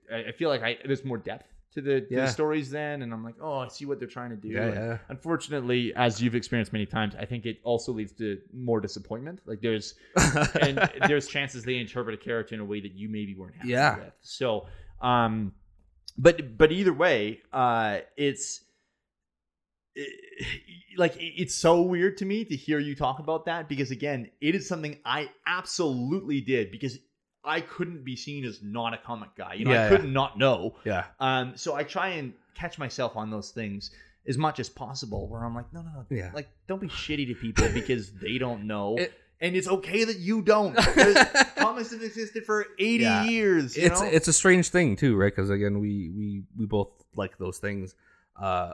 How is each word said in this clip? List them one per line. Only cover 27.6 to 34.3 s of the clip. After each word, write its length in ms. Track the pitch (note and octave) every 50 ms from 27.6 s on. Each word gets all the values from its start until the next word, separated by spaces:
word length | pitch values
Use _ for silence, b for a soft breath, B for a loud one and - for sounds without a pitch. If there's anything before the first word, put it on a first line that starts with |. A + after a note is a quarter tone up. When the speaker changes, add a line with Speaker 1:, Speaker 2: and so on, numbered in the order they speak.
Speaker 1:
couldn't 440 | E3+ - - - F3 E3 F3 D3+ C3
be 120 | B2+ B2
seen 280 | - - D3 D3 C#3+ C3
as 180 | A#2+ G2+ - G2+
not 320 | G2+ G#2 A#2 A#2 A#2 A#2
a 40 | A2+
comic 320 | - - A#2+ A2 G2+ F#2+ _
guy. 180 | - F#2 F2+ F2+
You 120 | G2+ A2+
know, 60 | C3+ B2+
Speaker 2:
Yeah, 80 | A#2
Speaker 1:
I 40 | A2
Speaker 2:
yeah. 40 | G#2+
Speaker 1:
couldn't 220 | G2 G2 D#3+ C#3+ C3
not 260 | C3+ C3+ C3+ - G#2
know. 380 | C3 C#3 C#3+ - - G#2+ - - -
Speaker 2:
Yeah. 200 | A2 G2+ F2+ F2 - - _
Speaker 1:
Um, 320 | C3+ C3 C3 C3 B2+ B2+ B2+
so 180 | - - F3 D3
I 100 | C#3+ D3+
try 240 | C#3+ - F#3 F3 F#3+
and 220 | F3+ D#3+ C#3+ B2+ - _ _ _ _
catch 240 | - F3 E3 - -
myself 380 | D3 A#2+ - - C3 A2+ -
on 140 | A2 G#2+ G#2+
those 200 | A2 G#2+ G2 -
things 400 | - B2+ A2 G#2 G2 G2+ - - b b b b b b b
as 120 | -